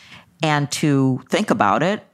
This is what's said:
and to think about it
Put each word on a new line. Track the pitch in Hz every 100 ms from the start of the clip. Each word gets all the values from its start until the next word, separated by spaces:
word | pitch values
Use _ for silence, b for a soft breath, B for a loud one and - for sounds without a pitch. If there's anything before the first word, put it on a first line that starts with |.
| B B B -
and | 160 147 143
to | - 156 139 131 127 -
think | 170 214
about | 117 101 107
it | 170 214 -